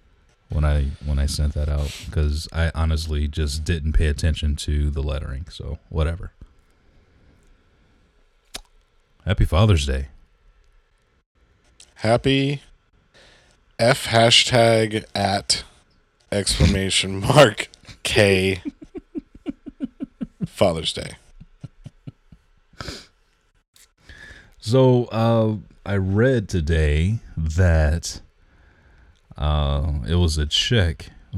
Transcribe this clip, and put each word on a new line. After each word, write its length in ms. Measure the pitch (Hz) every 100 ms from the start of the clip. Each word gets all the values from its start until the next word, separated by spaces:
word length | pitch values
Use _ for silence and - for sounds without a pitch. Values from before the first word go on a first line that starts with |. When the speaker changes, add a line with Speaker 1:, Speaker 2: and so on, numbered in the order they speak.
| _ _ _ _ _
Speaker 1:
when 160 | 76
I, 220 | 76 73 69 71
when 140 | 71 71
I 80 | 69
sent 260 | - 73
that 140 | 73 73
out, 260 | 73 73 - -
'cause 380 | 82 76 76 -
I 180 | 80 82
honestly 540 | - 80 80 80 76 76
just 360 | 78 73 76
didn't 280 | 76 85 76
pay 140 | - 78
attention 500 | 71 80 78 73 71
to 340 | - 73 73
the 120 | 71
lettering. 440 | 73 71 - 67 -
So 280 | - - 82 _
whatever. 420 | 85 80 82 - - - _ _ _ _ _ _ _ _ _ _ _ _ _ _ _ _ _ _ _ _ - - _ _ _ _ _ -
Happy 180 | 101
Father's 400 | - 82 110 82 71
Day. 220 | 67 69 - _ _ _ _ _ _ _ _ _ _ _ _ _ _ _ _ - -
Speaker 2:
Happy 680 | 107 120 135 135 139 143 - _ _ _ _ _ _ _ _ _ _ -
F 280 | 117 135 -
hashtag 1000 | 113 117 - - 127 117 113 110 107 -
at 480 | 101 98 98 - - - _ _ _ _ _ _
exclamation 880 | 101 98 - - 98 95 - 95 98
mark 480 | 107 127 127 98 - _ - -
K 600 | - 113 101 95 95 92 294 - - 349 - 339 - - - - - - 277 - - _ - _ 180
Father's 460 | - 98 82 73
Day. 180 | - - - _ - - _ - _ - - - - _ - _ _ _ - - - - _ _ _ _ _ _ _ _ _ - - - - - _
Speaker 1:
So, 460 | 110 131 131 123 117
uh, 500 | 107 113 117 110 107 - - -
I 100 | 101
read 520 | 95 101 127 127 92
today 720 | 92 76 80 76 73 87 113 - -
that, 840 | 80 78 92 80 76 85 - - - _ _ _ _ _ _ _ - _ _ -
uh, 560 | 76 76 71 71 69 71 58
it 100 | 87
was 200 | 87 78
a 100 | 76
chick 600 | - - 120 87 78 - - -